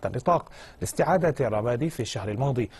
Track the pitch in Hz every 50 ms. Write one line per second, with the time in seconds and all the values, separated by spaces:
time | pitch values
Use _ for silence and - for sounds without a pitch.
0 | - 95 - - - - - 151 - - - - - - - - - - - -
1 | 160 151 180 180 175 160 135 - 131 110 107 107 107 120 120 120 151 165 - -
2 | 113 - - 110 95 104 104 110 135 139 131 123 110 - -